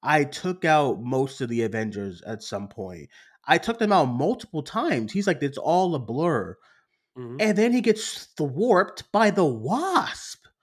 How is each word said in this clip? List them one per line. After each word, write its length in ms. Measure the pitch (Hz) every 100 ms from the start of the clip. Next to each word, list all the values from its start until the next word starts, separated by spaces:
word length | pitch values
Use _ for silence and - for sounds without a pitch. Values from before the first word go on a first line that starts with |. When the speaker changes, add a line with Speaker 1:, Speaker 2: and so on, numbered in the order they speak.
Speaker 1:
I 220 | 123 151 139
took 400 | - 180 180 165
out 360 | 156 143 107
most 400 | 120 131 135 135
of 80 | 123
the 140 | 117
Avengers 580 | 113 110 110 101 101 87
at 200 | - 107
some 240 | - 104 101
point. 420 | - 95 87 71 - - _ -
I 120 | 165
took 220 | 196 233
them 140 | 214
out 120 | 196 139
multiple 580 | 120 151 254 - 156
times." 480 | 139 220 320 165 110
He's 140 | 190 202
like, 140 | 156
"It's 160 | 143 135
all 380 | - 175 185 156
a 40 |
blur." 580 | 110 120 175 135 87 85 _ _ _ _ _ -
Speaker 2:
Mm-hmm. 220 | 123 127
Speaker 1:
And 160 | 214 202
then 160 | 226
he 80 | 247
gets 440 | 233 214 - - - -
thwarped 720 | 151 131 233 190 - - -
by 200 | 202 220
the 140 | 202 170
Wasp. 1000 | 117 110 226 359 359 - - - - _ _